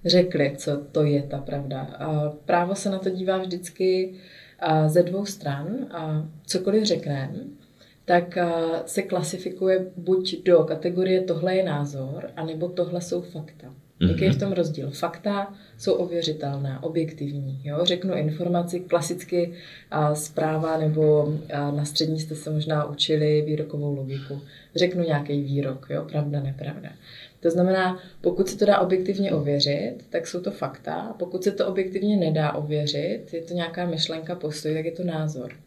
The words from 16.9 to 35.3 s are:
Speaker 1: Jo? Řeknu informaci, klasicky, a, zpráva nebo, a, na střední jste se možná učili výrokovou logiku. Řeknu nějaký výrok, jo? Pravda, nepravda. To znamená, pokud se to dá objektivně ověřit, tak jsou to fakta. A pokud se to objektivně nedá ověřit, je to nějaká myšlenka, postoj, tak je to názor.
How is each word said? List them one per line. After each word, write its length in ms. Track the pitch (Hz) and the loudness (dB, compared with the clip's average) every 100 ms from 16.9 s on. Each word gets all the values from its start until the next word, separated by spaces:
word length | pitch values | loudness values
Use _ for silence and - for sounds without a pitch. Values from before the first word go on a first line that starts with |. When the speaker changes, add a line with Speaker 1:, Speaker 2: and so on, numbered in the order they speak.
| 165 156 - 143 143 135 135 | -2 -2 -4 -6 -4 -6 -6
Speaker 1:
Jo? 140 | 147 147 | -4 0
Řeknu 320 | 180 180 185 175 | 0 0 0 0
informaci, 640 | 151 156 175 175 175 180 | -2 -2 0 0 0 -4
klasicky, 720 | - 170 151 175 - 180 170 - - - - | 0 0 0 -6 0 0 0 -4 -18 -20 -6
a, 240 | 151 151 | 0 2
zpráva 640 | 151 - - 156 156 160 160 | 0 -2 -2 0 0 0 2
nebo, 560 | 156 156 151 151 147 151 - | 2 4 6 6 4 -2 -4
a, 180 | 143 143 | -2 -2
na 140 | 143 | -2
střední 360 | 147 - 160 156 | -2 0 0 0
jste 140 | - | -4
se 160 | 151 156 | -6 -2
možná 340 | 151 156 151 143 | -2 0 0 0
učili 520 | 143 - 156 151 151 151 | -2 2 4 6 4 2
výrokovou 480 | 151 151 147 147 | -2 -2 -4 -2
logiku. 460 | 139 135 135 - 143 - - - | -2 -4 -6 -8 -10 -12 -20 -6
Řeknu 300 | 170 180 180 | 2 2 2
nějaký 380 | 165 147 143 143 | 2 0 0 -2
výrok, 440 | 139 139 135 131 - | 0 0 -2 -6 -6
jo? 160 | 147 151 | -6 -2
Pravda, 300 | 151 147 147 | -2 0 -2
nepravda. 480 | 135 135 - - - - - - - - | -2 -6 -8 -8 -14 -18 -20 -20 -20 0
To 100 | 165 | 2
znamená, 480 | 170 180 190 185 185 - - | 4 4 4 2 -2 -10 -2
pokud 280 | 175 180 190 | 0 2 0
se 100 | - | 4
to 60 | - | 6
dá 120 | - | 6
objektivně 540 | 180 185 185 196 196 | 4 2 2 0 0
ověřit, 640 | 156 143 143 143 147 214 - - | 2 2 2 2 0 -2 -6 -6
tak 160 | 170 - | -6 -4
jsou 140 | 180 | -6
to 100 | 190 | -6
fakta. 440 | - 143 - - | -4 -8 -6 -8
A 180 | 165 208 | -6 -6
pokud 320 | - 180 185 | -6 -6 0
se 60 | 202 | -2
to 160 | 196 196 | 0 0
objektivně 500 | 190 190 190 208 208 | 0 -2 0 2 4
nedá 360 | 165 156 151 | 4 2 0
ověřit, 680 | 151 147 151 147 143 165 214 - | -2 -2 0 0 -2 -2 -4 -6
je 80 | 165 | -10
to 120 | 165 | -6
nějaká 320 | 175 165 180 175 | -4 -4 -4 -4
myšlenka, 480 | 156 - 160 160 | -2 -4 -6 -6
postoj, 400 | 180 156 151 156 | -6 -6 -4 -2
tak 100 | 156 | -2
je 80 | 165 | -4
to 120 | 165 | -4
názor. 480 | 175 160 151 | -4 -2 -4